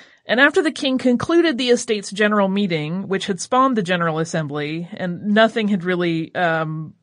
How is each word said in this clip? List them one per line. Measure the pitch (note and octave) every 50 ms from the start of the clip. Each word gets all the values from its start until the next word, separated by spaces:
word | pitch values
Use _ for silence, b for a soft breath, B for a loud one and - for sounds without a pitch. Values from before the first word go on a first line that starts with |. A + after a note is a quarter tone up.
| B B B B B
And | B G#3+ B3
after | C#4 D4+ D4 F#4+
the | D#4+ D#4
king | B3 - D4 C4 C4 A#3+
concluded | - B3+ B3 A#3 - - E4 E4+ E4+ E4 B3+
the | A3+ B3+ B3
estate's | B3 A#3+ - - G#3+ G3+ G3 -
general | G3 F#3+ G#3+ G#3 G#3+ G#3 G3 F#3+
meeting, | F#3+ G3+ G#3 F3 E3+ D3+ D3+ D3+ E3+ F#3+ G3 -
which | G3+ A3+ -
had | G#3 F#3+ E3+
spawned | - - B3+ C4 C4 C4+ B3+
the | G#3+
General | F3 F3 F#3 E3+ E3+ E3 D#3 D#3+
Assembly, | D#3+ D#3+ - D#3+ D#3 C#3 C#3+ D3 D3 D3 D#3 E3 F3 -
and | - - F#3 F3 F3 - A#2+ G#3
nothing | G#3 A3 A3+ A3+ - A#3 G#3+ G3+
had | G#3 F3 E3+
really, | F3+ F#3 F3 F3+ E3+ E3 D#3+ D#3+ - -
um, | F3+ F3+ E3 D#3+ D#3+ D#3+ D#3 D#3 D#3+ D#3 - - _